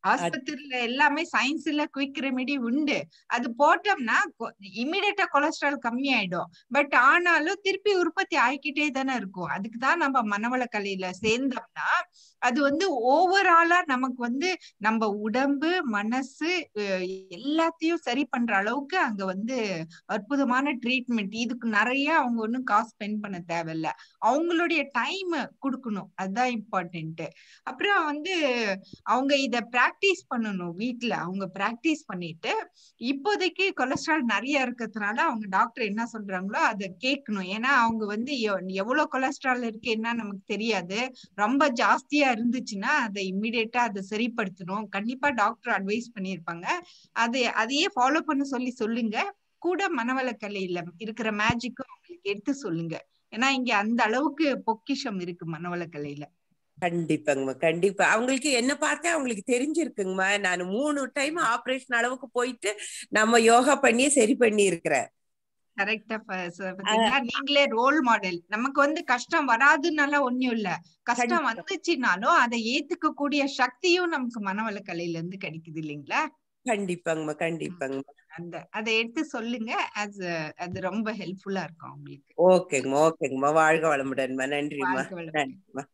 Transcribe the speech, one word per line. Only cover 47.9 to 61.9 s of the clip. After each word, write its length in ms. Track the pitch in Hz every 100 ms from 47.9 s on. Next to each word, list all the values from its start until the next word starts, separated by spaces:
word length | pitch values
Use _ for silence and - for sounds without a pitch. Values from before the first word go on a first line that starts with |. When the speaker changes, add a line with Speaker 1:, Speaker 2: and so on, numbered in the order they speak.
| - 254 311
Speaker 2:
பண்ண 260 | 311 277
சொல்லி 280 | 277 247 254
சொல்லுங்க. 640 | 247 220 233 226 226 403 - _ _
கூட 300 | 339 370 392
மனவளக்கலையில 960 | 294 233 262 254 240 208 202 190 175 170 -
இருக்கிற 340 | 220 220 220
மேஜிக்கும் 560 | 208 214 240 233 - -
அவங்களுக்கு 320 | - _ 349
எடுத்து 340 | 196 208 294 269
சொல்லுங்க. 500 | 220 165 165 160 - _ _
ஏன்னா 160 | 220 262
இங்க 280 | 262 254 214
அந்த 280 | 214 233
அளவுக்கு 580 | 220 240 302 277 302 247
பொக்கிஷம் 560 | 190 220 - 269 269 190
இருக்கு 340 | 175 175 165
மனவளக்கலையில. 680 | 156 175 175 165 160 147 143 143 _ _ _ _ -
Speaker 1:
கண்டிப்பாங்கம்மா, 760 | 175 170 160 151 151 139 135 131
கண்டிப்பா. 480 | 165 165 196 190 165
அவங்களுக்கு 440 | 214 247 269 294
என்ன 240 | 247 247
பார்த்தா 320 | 285 302 294 330
அவங்களுக்கு 380 | 330 254 208 196
தெரிஞ்சிருக்குங்கம்மா. 840 | 247 285 320 277 - 190 190 190 202
நான் 260 | 190 180 180
மூணு 440 | 202 294 294 262
time 220 | 294 277 330
operation 600 | 277 240 - 262 254